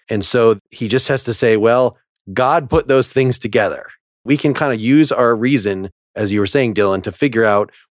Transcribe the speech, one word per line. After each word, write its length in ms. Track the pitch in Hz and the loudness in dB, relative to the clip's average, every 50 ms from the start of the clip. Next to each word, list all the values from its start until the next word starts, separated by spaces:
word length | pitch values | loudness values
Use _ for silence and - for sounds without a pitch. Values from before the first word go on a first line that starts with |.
| _ - | _ -6
And 160 | 110 104 95 | -6 -6 -4
so 340 | - - 123 117 113 110 98 _ _ | -2 0 2 4 4 2 0 _ _
he 180 | - - 120 104 | -14 -10 -6 -2
just 180 | 110 131 - - | -2 -2 -2 -2
has 140 | 139 131 - | -4 -4 -4
to 100 | 120 110 | -6 -6
say, 220 | - - 113 110 | -2 0 2 2
"Well, 400 | 107 104 113 117 127 127 120 - _ _ _ _ _ _ 101 92 | 2 2 2 2 2 2 0 -2 _ _ _ _ _ _ -8 -2
God 360 | 127 127 135 156 170 143 - | 0 0 2 2 0 -2 0
put 200 | 160 165 - 135 | -2 -2 0 2
those 240 | 135 135 123 - - | 2 0 0 0 0
things 260 | 135 131 127 123 - | 0 0 0 0 -2
together." 480 | - 107 104 117 104 90 71 65 - - - _ _ _ _ _ - | -4 -2 0 0 0 0 -2 -6 -12 -18 -20 _ _ _ _ _ -4
We 120 | 117 143 | -2 -2
can 180 | 147 - 151 131 | 0 0 0 0
kinda 220 | - 156 139 123 | 0 -2 -2 -2
use 360 | 110 107 120 135 151 156 135 135 | -2 0 2 4 4 4 4 2
our 240 | 120 123 117 117 | 2 2 2 2
reason, 540 | 110 117 131 143 120 98 101 98 95 95 95 - _ _ _ - | 0 0 0 0 0 0 -2 -4 -4 -6 -12 -14 _ _ _ -8
as 160 | - 107 92 101 | -6 -4 -2 0
you 80 | 104 | 0
were 80 | 101 98 | 0 0
saying, 260 | - 143 131 117 104 | 0 0 0 0 0
Dylan, 280 | 104 101 98 95 95 90 | 0 0 0 0 -2 -4
to 80 | 107 - | -6 -6
figure 320 | - 147 139 113 113 113 | -2 -2 -2 0 2 2
out 260 | 107 104 101 104 - _ _ _ _ | 2 2 0 0 -2 _ _ _ _